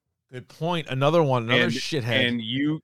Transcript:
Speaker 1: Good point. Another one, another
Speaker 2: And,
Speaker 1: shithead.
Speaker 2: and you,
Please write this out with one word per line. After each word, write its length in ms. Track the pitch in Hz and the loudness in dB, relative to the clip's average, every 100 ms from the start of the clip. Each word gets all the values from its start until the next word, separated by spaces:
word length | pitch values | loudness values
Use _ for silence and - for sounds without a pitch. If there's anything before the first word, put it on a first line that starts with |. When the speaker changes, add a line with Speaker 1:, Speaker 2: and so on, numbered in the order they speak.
| _ _ _ | _ _ _
Speaker 1:
Good 160 | 127 - | -18 -18
point. 400 | - 160 170 143 | -8 -4 -4 -4
Another 340 | 131 143 170 | 0 2 4
one, 200 | 147 127 113 | 4 2 2
another 180 | 123 | 2
Speaker 2:
And, 80 | 120 | 2
Speaker 1:
shithead. 540 | 123 - 156 117 110 123 | 0 -4 -4 -2 0 0
Speaker 2:
and 140 | 120 | -2
you, 400 | 110 131 147 156 | -4 -4 -2 -4